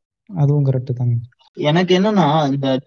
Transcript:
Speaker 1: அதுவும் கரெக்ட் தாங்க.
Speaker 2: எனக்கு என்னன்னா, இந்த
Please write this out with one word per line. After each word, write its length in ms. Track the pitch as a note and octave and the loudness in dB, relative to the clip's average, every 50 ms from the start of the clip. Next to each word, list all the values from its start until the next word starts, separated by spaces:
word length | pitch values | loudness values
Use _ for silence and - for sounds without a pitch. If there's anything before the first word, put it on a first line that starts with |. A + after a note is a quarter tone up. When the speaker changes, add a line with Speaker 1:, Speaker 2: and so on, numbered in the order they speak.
| _ _ _ _ _ - G#3 | _ _ _ _ _ -10 -4
Speaker 1:
அதுவும் 300 | F3 D3 C#3 C#3+ D3 C#3+ | -2 0 2 2 2 2
கரெக்ட் 300 | C3+ C3 C3 B2 - B2 | 0 0 -2 -2 -6 -6
தாங்க. 180 | A#2+ B2+ A#2+ A#2+ A#2 - - _ _ _ _ _ | -4 -2 -2 -2 -2 -4 -8 _ _ _ _ _
Speaker 2:
எனக்கு 460 | - - D3 D3+ F3 F#3 F3 F#3 F3+ | -6 -2 0 0 2 2 2 2 2
என்னன்னா, 480 | F#3+ G#3+ G#3+ G3 F3 C#3+ C#3+ D#3+ D#3 C#3 | 2 2 2 2 2 2 2 0 0 0
இந்த 320 | C3+ C#3 C3+ C3+ C3 B2+ - | -2 -2 -2 -2 -2 -2 -2